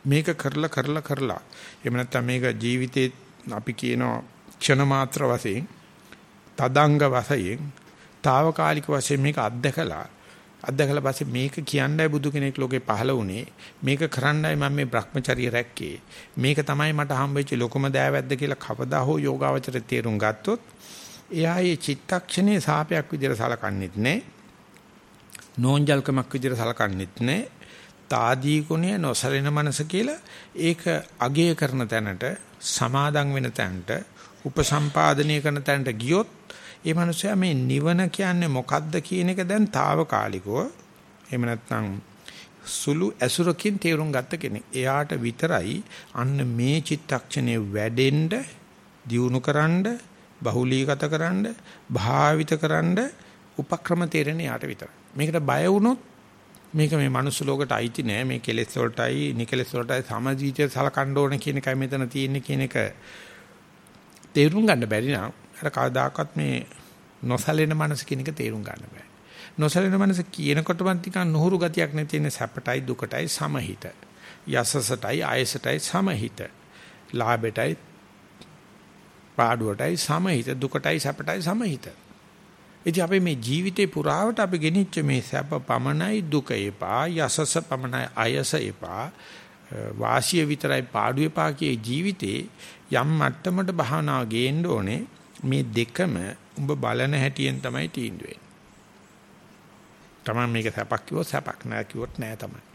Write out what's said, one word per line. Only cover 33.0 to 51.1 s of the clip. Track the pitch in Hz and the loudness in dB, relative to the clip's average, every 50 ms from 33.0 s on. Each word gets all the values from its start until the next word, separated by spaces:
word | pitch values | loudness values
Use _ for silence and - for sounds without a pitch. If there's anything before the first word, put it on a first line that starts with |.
| 143 147 147 147 143 143 139 | 2 2 2 2 0 2 0
වෙන | 135 127 120 | 0 -2 -2
තැනට, | 110 - 113 92 92 92 87 - - - - - - - - - - - | -2 -2 -4 -2 -4 -6 -4 -4 -6 -6 -6 -10 -18 -20 -20 -20 -20 -10
උපසම්පාදනය | - 147 - 165 151 - 147 147 147 147 139 156 156 151 147 139 147 151 151 147 | -10 -4 0 0 2 2 2 2 2 2 2 4 4 6 6 4 2 2 2 0
කරන | 143 151 143 147 | 0 0 -2 0
තැනට | 139 - 143 143 135 131 113 | 0 0 0 2 0 -2 -2
ගියොත් | 107 117 127 165 196 220 - - - - - - - - - - - | -2 0 2 2 2 2 0 -8 -20 -20 -20 -20 -18 -18 -20 -20 -6
ඒ | - 165 160 | -2 0 2
මනුස්සයා | 175 175 175 165 - - 202 214 | 2 2 2 0 0 -2 0 2
මේ | 190 185 180 151 | 2 2 4 2
නිවන | 131 127 127 131 139 143 165 175 180 190 175 | 2 2 2 2 2 4 4 4 4 2 0
කියන්නේ | - - 196 185 180 175 170 160 | 0 0 0 2 2 2 2 2
මොකද්ද | 135 127 123 - 139 143 151 156 156 175 | 0 0 0 2 0 0 0 0 -4 -4
කියන | 156 - 185 180 175 180 | -2 -2 0 2 2 2
එක | 185 190 185 | 0 0 0
දැන් | 175 202 214 214 208 | 0 4 2 2 2
තාවකාලිකව | - 131 - - 151 160 160 - - 104 104 104 98 95 95 101 | 4 2 4 4 4 2 2 2 2 0 0 0 -4 -6 -4 -2
එහෙම | 107 135 196 285 - - - - - - - - - - - - 131 123 120 | -2 -2 -2 -4 -8 -14 -20 -20 -20 -20 -20 -20 -20 -20 -12 -6 -4 -2 -2
නැත්නම් | 117 117 110 - - 120 113 107 101 98 101 - - - - - - - - - - - - - - | -2 -2 -4 -6 -6 -4 -4 -4 -4 -6 -8 -10 -16 -20 -20 -20 -20 -20 -20 -20 -20 -20 -18 -12 -10
සුළු | - - - 147 147 160 185 208 214 | -8 -4 -2 0 0 0 0 -2 0
ඇසුරකින් | - 123 123 - - 170 175 165 170 - 214 202 190 | 0 -2 0 2 2 2 0 0 0 0 -2 -2 0
තේරුම් | - 170 165 151 156 151 | 0 0 2 2 0 0
ගත්ත | 143 127 123 - - 160 | -2 -2 -2 -2 -6 -6
කෙනෙක්. | 156 131 101 107 - - | -4 -6 -6 -6 -10 -8
එයාට | - 131 127 131 135 143 147 147 160 | -4 -2 0 2 2 0 0 -2 -2
විතරයි | 135 117 120 117 - - 160 175 101 85 104 131 185 214 - - - - - | -2 -2 -4 -2 -2 0 0 2 0 0 0 -4 -4 -6 -10 -16 -20 -20 -10
අන්න | - - 123 131 139 139 135 123 | -4 -2 0 0 0 0 0 0
මේ | 117 117 120 131 147 160 | 0 2 2 2 2 0
චිත්තක්ෂණය | 151 - 156 147 - - 139 123 - - - 147 127 120 117 113 107 | 0 -2 -4 -4 -2 -4 -4 -4 -4 -4 -4 -2 0 0 0 0 -2
වැඩෙන්න, | 98 101 107 104 113 117 123 135 135 139 151 160 160 202 254 269 - - - - - - - - - - - - | -2 -2 -2 -2 0 2 4 4 4 4 4 2 2 0 -2 -4 -8 -14 -20 -20 -20 -20 -20 -20 -20 -20 -16 -6
දියුණු | 120 113 120 123 123 123 131 | -2 0 2 2 2 0 0
කරන්න, | 123 - 143 147 151 160 170 180 190 220 240 240 - - - - - - - - | 0 2 2 4 4 4 4 4 2 0 -2 -4 -8 -18 -20 -20 -20 -20 -16 -4
බහුලීගත | - 117 104 123 127 127 131 131 135 139 139 143 151 | -2 0 2 2 2 2 2 2 2 0 0 0 0
කරන්න, | 147 | 0